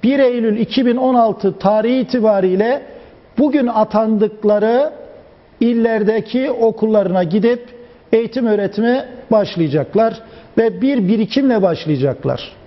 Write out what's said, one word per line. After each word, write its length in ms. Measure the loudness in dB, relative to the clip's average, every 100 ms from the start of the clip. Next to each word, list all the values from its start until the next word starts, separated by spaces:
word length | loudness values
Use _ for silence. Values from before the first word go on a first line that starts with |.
bir 160 | 0 2
Eylül 400 | 2 2 0 0
iki 280 | -2 0 0
bin 100 | 0
on 180 | 2
altı 440 | 2 2 2 -4 0
tarihi 420 | 0 2 2 0
itibariyle 840 | 0 0 2 2 2 2 0 -2 -6 -20 -20 -20 -12 0
bugün 280 | 0 0 -2
atandıkları 1300 | 0 0 0 0 0 0 0 0 2 2 0 0 -6 -20 -20 -20 -20 _ -2
illerdeki 920 | 0 2 0 0 0 0 -2 -2 -2
okullarına 720 | 0 0 0 0 2 2 0
gidip 440 | 0 2 2 0 -6 -20 -20 -20 -2
eğitim 340 | 0 0 -2 0
öğretime 640 | 0 -2 -2 0 -2 -4 -16 0
başlayacaklar 920 | 0 0 -2 0 0 -2 0 0 -2 -16 -20 -8 0
ve 220 | 0 0
bir 260 | -2 0 0
birikimle 540 | 0 0 0 2 2
başlayacaklar. 920 | 2 0 -2 -2 0 -2 -4 -6 -8 -20